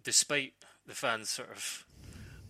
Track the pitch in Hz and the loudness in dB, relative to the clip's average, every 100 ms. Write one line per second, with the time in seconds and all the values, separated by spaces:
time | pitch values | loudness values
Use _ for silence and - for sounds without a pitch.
0 | 127 - - 147 131 _ - - - 107 | 4 4 6 2 0 _ -20 -20 -12 -2
1 | 131 110 104 - 113 104 - - - - | 2 2 0 -4 -4 -6 -6 -6 -12 -18
2 | - - - - | -16 -14 -14 -16